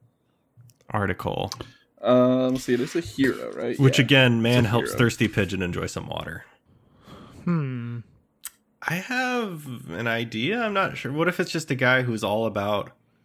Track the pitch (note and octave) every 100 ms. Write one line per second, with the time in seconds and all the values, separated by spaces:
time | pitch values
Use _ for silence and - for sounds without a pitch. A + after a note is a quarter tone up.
0 | _ _ _ _ _ _ - _ - G#2
1 | G2 F#2 - - F#2+ - - - _ _
2 | G#2+ B2+ B2+ B2+ B2+ C3 - B2 C#3+ E3+
3 | - - C3 - A#1+ - A#2+ B2 C3+ -
4 | B2 C#3 B2+ A#2 A#2 B2 A2+ A#2 - -
5 | A#2 - A2 - F#2 F#2+ F2+ F2+ F2 F#2
6 | F2 D#2 - E2 - _ _ _ _ _
7 | - - - - F3+ E3+ C3+ B2+ A#2 A#2+
8 | - _ _ _ - - _ _ - E3+
9 | F#3 B3+ B3+ B3 G#3+ D#3+ C#3+ A#2+ - E2+
10 | A#2 A2+ A#2 A2 C3+ A#3 A3+ G3 F#3 C3+
11 | B2+ D3 E3+ F3 F3 E3 - B2+ B2+ B2+
12 | B2 A2 G#2 G#2+ A2+ G2+ G#2 G2+ - -
13 | _ _